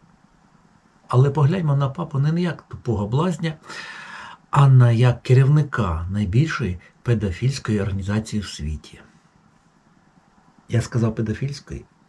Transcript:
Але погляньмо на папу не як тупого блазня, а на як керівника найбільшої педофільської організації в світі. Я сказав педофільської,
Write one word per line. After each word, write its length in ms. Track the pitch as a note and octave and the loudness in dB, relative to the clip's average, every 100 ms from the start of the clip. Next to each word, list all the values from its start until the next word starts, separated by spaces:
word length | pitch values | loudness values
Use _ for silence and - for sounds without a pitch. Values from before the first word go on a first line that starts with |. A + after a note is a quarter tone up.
| _ _ _ _ _ _ _ _ _ _ - | _ _ _ _ _ _ _ _ _ _ -2
Але 220 | B2 C#3 | 2 2
погляньмо 460 | C#3 C#3+ F#3+ D#3 C#3 | 4 2 2 0 0
на 140 | C#3 | 0
папу 300 | C3+ - C3+ | -4 -6 -2
не 220 | D3 E3+ | 0 0
як 200 | F3+ - | -2 -6
тупого 460 | - - - G2+ G2+ | -12 -12 -4 -2 -2
блазня, 460 | C3 F#3 E3 E3 D#3 - - - - - - - - - | 0 0 -2 -6 -6 -14 -16 -16 -16 -18 -18 -18 -20 -4
а 160 | C#3+ C3+ | 4 6
на 240 | C3 A#2+ | 8 6
як 320 | A2+ B2+ B2+ | 6 2 2
керівника 840 | - C3 C3+ D3+ D3+ - F#2 E2 F2 | 4 4 6 4 2 -2 -2 -2 -4
найбільшої 680 | G2+ G2 A2+ D#3+ - G#2 F2+ - _ | -4 0 0 0 -2 -4 -6 -12 _
педофільської 800 | - A2+ G2+ E2+ C3 C#3 - G#2 | -2 -2 -2 -2 -4 -4 -2 -2
організації 600 | G2 F#2+ F#2 G#2+ G#2+ G#2+ | 0 -4 -2 -4 -2 -6
в 40 | G2 | -8
світі. 540 | - D#2 D2 - - - _ _ _ _ _ _ _ _ _ _ _ _ _ _ _ - | -8 -8 -8 -10 -20 -20 _ _ _ _ _ _ _ _ _ _ _ _ _ _ _ -4
Я 120 | A2+ | -2
сказав 340 | - A#2+ A2+ A2 | -2 -2 -2 -2
педофільської, 680 | A2 G#2+ C3+ - - - - _ | -6 -4 -6 -8 -14 -16 -16 _